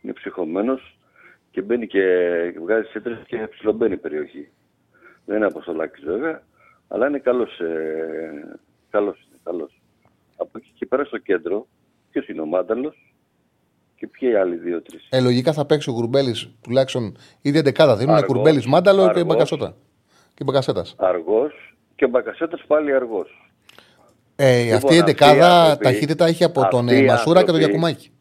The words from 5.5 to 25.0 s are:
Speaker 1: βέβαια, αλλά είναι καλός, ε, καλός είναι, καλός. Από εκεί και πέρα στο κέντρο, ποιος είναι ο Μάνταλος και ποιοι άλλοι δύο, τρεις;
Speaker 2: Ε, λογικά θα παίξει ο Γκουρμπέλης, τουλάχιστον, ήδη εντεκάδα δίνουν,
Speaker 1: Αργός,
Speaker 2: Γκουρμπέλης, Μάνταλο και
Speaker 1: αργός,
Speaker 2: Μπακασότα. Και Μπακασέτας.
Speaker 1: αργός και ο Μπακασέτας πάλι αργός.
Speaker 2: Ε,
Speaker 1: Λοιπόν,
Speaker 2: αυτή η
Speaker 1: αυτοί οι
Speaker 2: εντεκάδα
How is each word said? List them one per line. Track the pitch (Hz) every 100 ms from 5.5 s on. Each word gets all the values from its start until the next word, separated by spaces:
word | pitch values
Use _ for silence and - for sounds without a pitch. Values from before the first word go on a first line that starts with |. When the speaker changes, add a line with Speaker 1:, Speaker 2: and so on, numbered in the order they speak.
| 82 82 80 78 -
Speaker 1:
βέβαια, | 71 98 160 156 _ _ _ _ _
αλλά | 98 135
είναι | 143
καλός, | 123 123 110 -
ε, | 82 80 80 80 80 78 80 73 76 - _ _ _
καλός | 104 101 - _
είναι, | _
καλός. | - 87 76 _ _ _ _ _ _ _
Από | - 117
εκεί | _
και | _ -
πέρα | 131
στο | 143 113
κέντρο, | - 90 85 101 123 _ _ _ _
ποιος | - -
είναι | 82
ο | 78
Μάνταλος | 90 90 113 147 _ _ _ _ _ _ _ _ _ _ _
και | -
ποιοι | _ 131
άλλοι | 110 92 85
δύο, | 85 85
τρεις; | - - _
Speaker 2:
Ε, | 131
λογικά | 127 123 131
θα | 151 143
παίξει | 151 143
ο |
Γκουρμπέλης, | 117 117 135 135 110 - _
τουλάχιστον, | - 123 131 139 110 - - _
ήδη | 143 147
εντεκάδα | 139 - 156 107
δίνουν, | 131
Speaker 1:
Αργός, | - - 120
Speaker 2:
Γκουρμπέλης, | 113 151 113
Μάνταλο | 151 185 196
και | 190
Speaker 1:
αργός, | 185
Speaker 2:
Μπακασότα. | 170 120 143 156 104 - _ _ _ _ _
Και | _
Μπακασέτας. | 135 135 131 104 82 -
Speaker 1:
αργός | 92 90 82 107 147 - - _ _ _
και |
ο | 131
Μπακασέτας | 123 113 - 165 165 -
πάλι | 151 147
αργός. | 135 123 107 82 _ _ _ _ - _ _ _ _ _ -
Speaker 2:
Ε, | 139 123
Speaker 1:
Λοιπόν, | 120
Speaker 2:
αυτή | 110
η | 139
Speaker 1:
αυτοί |
οι |
Speaker 2:
εντεκάδα | 165